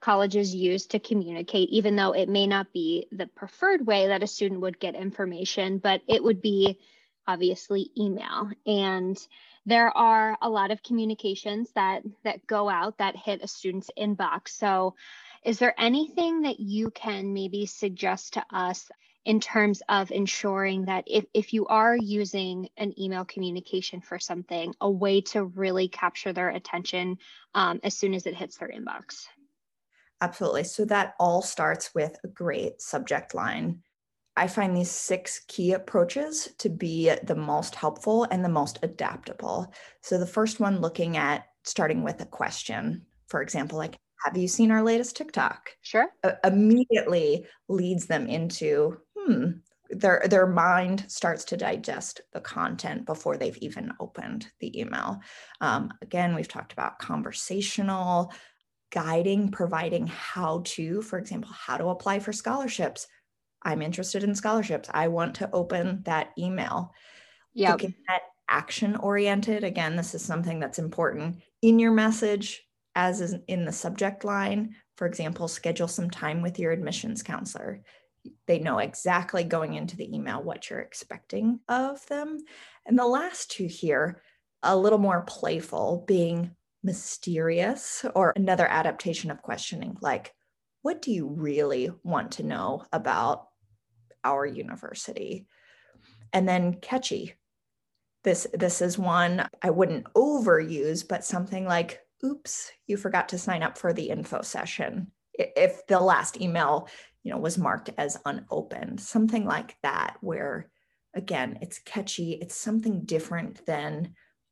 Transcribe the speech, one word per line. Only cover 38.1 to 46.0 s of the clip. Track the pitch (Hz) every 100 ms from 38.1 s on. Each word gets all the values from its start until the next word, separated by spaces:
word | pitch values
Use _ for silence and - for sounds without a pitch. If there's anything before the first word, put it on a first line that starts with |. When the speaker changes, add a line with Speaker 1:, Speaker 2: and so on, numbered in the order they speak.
| 226 226
Speaker 2:
and | 185
the | 180
most | 156 143 -
adaptable. | 165 - - - - - - - 185 - - _
So | - 185
the | 180
first | 214 220 -
one, | 202 190
looking | 165 170 170 160
at | 143 147 - _ -
starting | - 156 -
with | 151 -
a | -
question, | - - - - 107 110 170 - _ -
for | 147
example, | 143 147 147 156
like, | 160 - _ -
"Have | 147 180
you | 180
seen | - 220
our | 220
latest | 220 233 247 -
TikTok?" | 311 180 123 - - -
Speaker 1:
Sure. | - 220